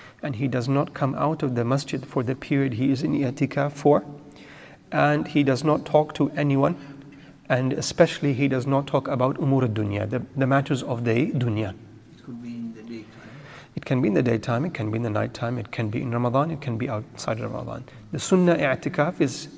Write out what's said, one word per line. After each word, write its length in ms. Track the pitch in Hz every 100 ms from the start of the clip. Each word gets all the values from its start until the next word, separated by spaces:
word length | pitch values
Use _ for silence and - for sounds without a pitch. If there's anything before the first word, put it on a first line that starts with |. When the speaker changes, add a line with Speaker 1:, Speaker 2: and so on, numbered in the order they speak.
| - -
Speaker 1:
And 160 | - 110
he 100 | 131
does 220 | 127 120
not 240 | 139 151
come 220 | - 135 139
out 280 | 143 156
of 120 | 143 120
the 100 | 117
masjid 400 | 135 143 139 127
for 180 | -
the 100 | 120
period 420 | 131 - 139 135 110
he 160 | 135
is 120 | 135
in 80 | 156
i'tikaf 640 | - 135 - 135 - 143
for. 320 | - 147 143 - - - - - - - - -
And 380 | 151 143 151 156
he 160 | 151
does 220 | 139 127 156
not 200 | 151 147
talk 280 | 151 151
to 160 | - 139
anyone. 460 | - 147 135 143 175 - - - - - - -
And 240 | 127 131
especially 600 | - - - 165 - 143
he 140 | 123 139
does 180 | 131 123
not 220 | 139 139
talk 220 | 147 135
about 260 | 135 127 -
umur 300 | 139 135 127
ad-dunya, 440 | 107 107 101 104
the, 100 | 123 - -
the 100 | 131
matters 340 | 139 139 135
of 220 | - 120
the 260 | 120 113 170
dunya. 420 | 135 120 107 104 - - - - -
Speaker 2:
It 80 |
could 180 | - 117
be 80 | 120
in 240 | 120 117
the 80 | 113
daytime. 220 | 110 117 107 - - 131 - - - -
Speaker 1:
It 100 | -
can 160 | 127
be 60 | 160
in 60 |
the 100 | 185
daytime, 420 | 120 113 - 120 170
it 80 |
can 180 | - 107
be 40 | 113
in 80 |
the 60 | 120
nighttime, 480 | 104 113 - 117 123
it 140 | 107
can 180 | - 110
be 120 | 120
in 100 | 131
Ramadan, 400 | 120 120 123 156
it 100 | 156
can 160 | 135 113
be 100 | 123
outside 540 | 110 107 - - 113
of 100 | 113
Ramadan. 320 | 113 117 113 127 - -
The 60 | 147
sunnah 360 | - 185 180 165
i'tikaf 640 | 147 131 143 - 151 180
is 300 | 139 - -